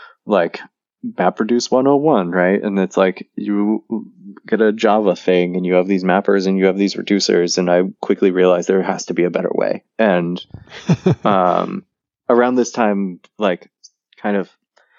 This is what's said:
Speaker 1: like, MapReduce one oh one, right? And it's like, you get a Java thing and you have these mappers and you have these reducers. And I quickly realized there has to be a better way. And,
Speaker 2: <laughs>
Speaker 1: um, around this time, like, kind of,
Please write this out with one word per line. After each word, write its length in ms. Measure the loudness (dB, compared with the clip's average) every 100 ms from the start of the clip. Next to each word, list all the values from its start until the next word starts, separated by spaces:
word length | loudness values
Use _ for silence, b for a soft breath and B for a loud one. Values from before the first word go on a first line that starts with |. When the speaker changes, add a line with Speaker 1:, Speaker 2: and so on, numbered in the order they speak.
| B B
Speaker 1:
like, 360 | -2 0 0 -6 -18 _ _ _
MapReduce 640 | -10 -4 -2 -2 -2 -2 0
one 160 | 0 2
oh 100 | 2
one, 340 | 2 0 0
right? 320 | 0 2 0
And 160 | 0 -2
it's 180 | -2 0
like, 340 | 0 -2 -10
you 500 | -10 -4 -2 -2 -2 -4 -10 -10 -18 -20 -20 -4
get 140 | 0
a 100 | 2
Java 460 | 2 2 2 0 0
thing 400 | 0 0 0 -2
and 80 |
you 100 | 0
have 120 | 0 2
these 180 | 0
mappers 420 | 0 0 2 0 0
and 120 | 2
you 80 | 0
have 100 | 2
these 180 | -2
reducers. 640 | -2 -2 0 2 0 0 0
And 140 | 2
I 140 | 2 0 -4
quickly 280 | -4 0 0
realized 380 | 2 2 2 2
there 140 | 0
has 240 | 0 -4 -6
to 80 |
be 100 | -2
a 60 | -2
better 200 | -2 -4
way. 340 | -2 -2 -4 -8 -2
And, 440 | 0 0 -2 -6 -10 -20 B B
Speaker 2:
<laughs> 400 | B 0 0 0
Speaker 1:
um, 600 | 0 2 2 0 -2 -8 -14 _ _ _ 0
around 260 | 2 2
this 160 | 0 -2
time, 500 | 0 0 0 -4 -8 _ -4
like, 320 | -2 -2 -8 _ -20 _ _ _
kind 180 | -4 -4
of, 140 | -6 _ _ _ b